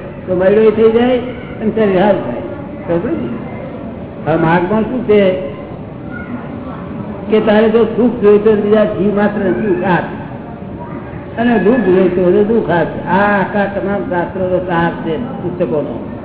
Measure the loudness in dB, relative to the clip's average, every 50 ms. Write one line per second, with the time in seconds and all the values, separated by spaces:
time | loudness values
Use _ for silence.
0 | -12 -12 -14 -10 -6 -4 0 2 4 4 6 6 6 6 6 6 4 4 6 4
1 | 4 2 2 0 -2 -4 -8 -10 -10 -10 -8 -6 -4 -2 0 2 2 2 4 4
2 | 4 4 2 2 0 -4 -6 -6 -8 -8 -10 -10 -10 -12 -12 -10 -6 -4 -2 -2
3 | -2 -2 -4 -4 -4 -4 -6 -6 -8 -10 -10 -10 -10 -12 -12 -12 -12 -12 -12 -12
4 | -12 -12 -12 -6 -2 0 0 2 2 2 2 2 2 0 0 0 0 -2 -2 -2
5 | 0 2 4 4 4 4 2 0 -4 -8 -10 -10 -12 -12 -14 -14 -14 -14 -14 -14
6 | -12 -12 -12 -12 -10 -10 -10 -10 -10 -10 -12 -10 -10 -10 -12 -12 -10 -10 -10 -10
7 | -10 -10 -10 -10 -4 0 2 2 4 4 4 4 4 4 4 4 2 2 2 2
8 | 2 2 2 2 4 6 6 6 6 4 4 4 4 4 4 4 4 2 0 0
9 | 0 0 2 2 2 0 0 0 0 0 0 0 0 0 0 0 0 0 0 0
10 | 0 -4 -8 -10 -10 -10 -12 -12 -12 -12 -12 -12 -12 -12 -12 -12 -12 -10 -10 -10
11 | -10 -12 -12 -12 -12 -8 -4 -2 0 2 2 4 4 4 4 4 4 4 4 4
12 | 4 4 2 2 4 4 4 4 4 4 2 2 2 2 2 2 0 0 -2 -6
13 | -4 0 0 2 2 2 2 2 0 0 0 0 -2 -2 -2 -4 -4 -2 -2 -4
14 | -4 -2 -2 -2 -2 -4 -4 -4 -2 0 0 -2 -2 -2 0 0 0 0 -2 -4
15 | -4 -4 -4 -4 -4 -6 -8 -6 -6 -6 -4 -4 -2 -2 -2 -2 -2 -4 -6 -8
16 | -10 -10 -12 -12 -12